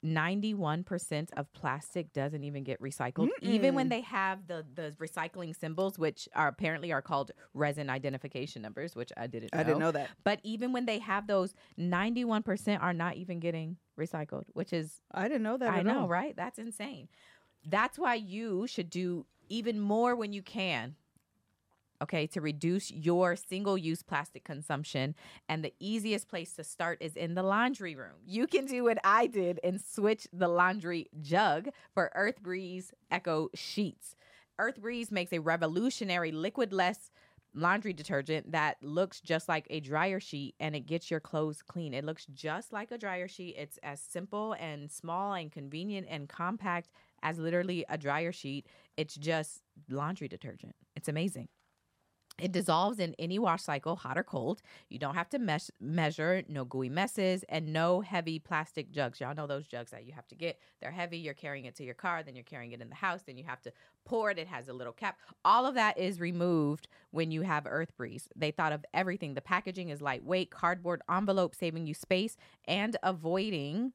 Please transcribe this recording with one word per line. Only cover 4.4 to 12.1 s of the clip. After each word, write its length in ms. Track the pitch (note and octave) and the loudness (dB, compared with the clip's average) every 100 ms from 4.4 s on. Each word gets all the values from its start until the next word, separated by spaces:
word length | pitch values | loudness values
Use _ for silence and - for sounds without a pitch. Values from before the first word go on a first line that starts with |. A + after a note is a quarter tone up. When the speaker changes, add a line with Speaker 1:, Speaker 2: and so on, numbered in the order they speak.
| F3 | -6
Speaker 1:
the, 180 | E3+ D#3 | -8 -6
the 200 | C#3 D#3 D3+ | -6 -8 -6
recycling 560 | D#3+ E3+ E3 F#3 E3+ | -6 -4 -4 -4 -8
symbols, 440 | D#3+ D#3+ D#3+ F#3+ F#3+ | -6 -4 2 0 2
which 300 | D#3+ - - | 0 0 -6
are 140 | - D3+ | 2 2
apparently 420 | - F3+ D#3 E3+ | 4 0 0 0
are 100 | C#3+ | -2
called 280 | - D3 C3+ - - | 2 0 0 -6 -12
resin 360 | C3+ D3 C#3+ C#3+ | 0 0 2 -2
identification 720 | C3+ C#3 C3 C#3 C3+ D3 - | -2 -2 -4 -6 -6 -6 -6
numbers, 320 | G#2+ G2+ D3+ - | -8 -6 -8 -6
which 160 | A#2+ - | -8 -6
I 100 | A#2+ | -6
didn't 240 | A#2+ A2 | -6 -2
Speaker 2:
I 60 | E3 | 0
didn't 200 | D#3+ D#3 | 4 4
Speaker 1:
know. 80 | D#3+ | 4
Speaker 2:
know 60 | |
that. 180 | D3+ C3+ - | 2 -2 -2
Speaker 1:
But 160 | - G3+ | 0 0
even 300 | G#3+ A3 B3 | -2 -4 0
when 140 | B3+ A#3+ | 0 0
they 120 | G#3+ | -2
have 260 | G#3 G3 G#3 | 0 -2 4
those, 280 | G3+ F#3 - - - | 4 4 -2 -20 -2
ninety-one 680 | F3 F3 G#3 | 2 4 2